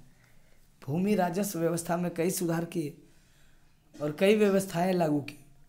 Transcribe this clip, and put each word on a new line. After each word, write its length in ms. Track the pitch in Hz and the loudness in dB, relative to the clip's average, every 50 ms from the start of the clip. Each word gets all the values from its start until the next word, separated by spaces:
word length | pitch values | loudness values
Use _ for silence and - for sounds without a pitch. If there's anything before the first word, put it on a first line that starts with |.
| - - - _ - - - - - _ - - - - _ _ | -20 -20 -20 _ -20 -20 -20 -20 -20 _ -20 -20 -20 -20 _ _
भूमि 340 | - - 139 170 185 202 208 | -8 -6 -2 -2 0 2 2
राजस्व 440 | 185 180 175 165 190 208 202 - 165 | 2 2 0 0 -2 -2 -2 -2 -2
व्यवस्था 380 | 165 165 170 160 - - 170 175 | 0 0 0 -2 -2 -2 -2 -2
में 160 | 175 175 170 | -2 -2 -2
कई 160 | - 160 180 | -2 -2 -2
सुधार 340 | 185 - 185 165 165 165 170 | 0 0 -2 -2 -2 -2 -4
किए 280 | 165 - 180 156 143 - - - - - - - - - - - - - - - - _ _ _ _ - | -4 -4 -6 -6 -6 -8 -14 -18 -20 -20 -20 -20 -20 -20 -20 -20 -20 -20 -20 -20 -20 _ _ _ _ -12
और 200 | - 147 151 151 151 | -8 -6 -6 -2 2
कई 160 | 190 196 220 | 4 4 4
व्यवस्थाएं 580 | 214 214 202 190 196 190 - - 165 175 190 185 | 6 4 4 4 2 0 -2 -2 -2 0 0 2
लागू 280 | 180 170 156 147 147 | 2 2 2 2 0
की, 160 | 131 - - - - - - - - | -2 -4 -10 -18 -20 -20 -20 -20 -20